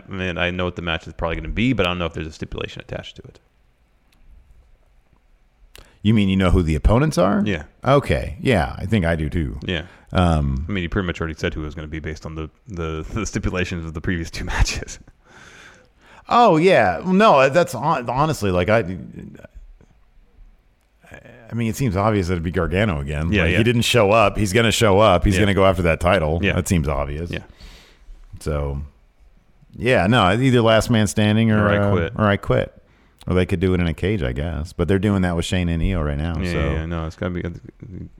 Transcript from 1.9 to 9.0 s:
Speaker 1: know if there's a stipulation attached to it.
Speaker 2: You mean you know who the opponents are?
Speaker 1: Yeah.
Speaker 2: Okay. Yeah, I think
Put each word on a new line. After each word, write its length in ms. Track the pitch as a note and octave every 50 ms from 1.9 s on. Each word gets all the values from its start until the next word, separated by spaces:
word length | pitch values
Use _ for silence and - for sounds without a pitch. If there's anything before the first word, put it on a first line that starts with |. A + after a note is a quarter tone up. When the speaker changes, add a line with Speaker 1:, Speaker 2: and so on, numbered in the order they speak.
| F2+ F2
Speaker 1:
know 60 | F2
if 80 | D#2+ -
there's 140 | - D#2+ D#2+
a 40 | E2
stipulation 480 | - - - - - - - - -
attached 340 | - - - - - - -
to 60 | - -
it. 160 | - - _ _ _ _ _ _ _ _ _ _ _ _ _ _ _ _ _ _ - - - - _ - - _ _ _ _ _ _ _ _ _ _ _ _ _ _ _ _ _ _ _ _ _ _ - - - _ _ _
Speaker 2:
You 120 | - G#2 A2+
mean 140 | G#2+ G2+ F#2+
you 80 | F#2+
know 140 | F#2+ F#2+ F2+
who 100 | E2 F2+ F2
the 120 | D#2 D#2
opponents 420 | C#2+ - - G#2 B2 D3 D#3+ C#3 E3+
are? 240 | F3+ G3 G#3 G#3 G3+
Speaker 1:
Yeah. 180 | - F#2 D2+ - - _ _ -
Speaker 2:
Okay. 500 | B2 C#3 C#3+ - - D#2+ B1+ - - D#2 -
Yeah, 340 | - - A#2+ F2 C#2+ B1+ - -
I 80 | -
think 200 | - A#2 G#2+